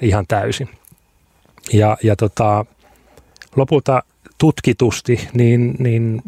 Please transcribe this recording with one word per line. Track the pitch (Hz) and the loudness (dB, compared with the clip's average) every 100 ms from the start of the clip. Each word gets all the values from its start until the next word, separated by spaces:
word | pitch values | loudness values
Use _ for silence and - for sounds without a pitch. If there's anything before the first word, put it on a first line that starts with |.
ihan | 117 104 95 | 0 0 -2
täysin. | 104 107 - 135 - _ _ _ _ _ _ _ _ - | -4 -4 -6 -10 -14 _ _ _ _ _ _ _ _ -2
Ja, | 104 107 110 | 2 2 0
ja | 110 101 | 0 0
tota, | 104 - 110 104 113 _ _ _ _ - _ _ - - | -2 0 0 0 -4 _ _ _ _ -20 _ _ -6 -4
lopulta | 135 147 - - - _ - _ | 0 0 0 -2 -4 _ -20 _
tutkitusti, | 156 - - 117 120 - - 120 - | 0 2 -2 2 0 -2 -2 -4 -2
niin, | 120 117 120 120 135 | 0 2 2 0 -2
niin | 127 113 113 110 | -2 0 -2 -4